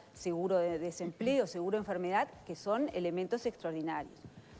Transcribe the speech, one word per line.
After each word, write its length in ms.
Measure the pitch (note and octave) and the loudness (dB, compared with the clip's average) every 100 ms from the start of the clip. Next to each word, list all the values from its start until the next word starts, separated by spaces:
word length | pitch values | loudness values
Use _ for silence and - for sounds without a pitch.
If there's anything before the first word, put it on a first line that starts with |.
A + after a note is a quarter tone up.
| - | -20
seguro 440 | - F3+ E3+ F#3 F#3 | -6 -2 0 4 4
de 220 | F3 E3 | 4 2
desempleo, 680 | F3 - F3 D#3+ A3+ C#4 G3 | -2 -4 -6 -2 2 4 2
seguro 320 | F3+ F3+ G#3+ | 0 0 0
de 40 | |
enfermedad, 460 | G#3 F3+ F3+ G3+ C#4+ - - | 0 -2 2 2 0 -4 -12
que 80 | E3 | -6
son 340 | G3+ A3+ C#4+ - | 0 2 2 0
elementos 500 | F3 F3 F#3 A#3+ A#3+ | 0 0 0 -2 -2
extraordinarios. 720 | - E3+ D#3+ D#3+ D3+ - - - - - - | -4 -4 -2 -2 -2 -6 -12 -18 -18 -20 -20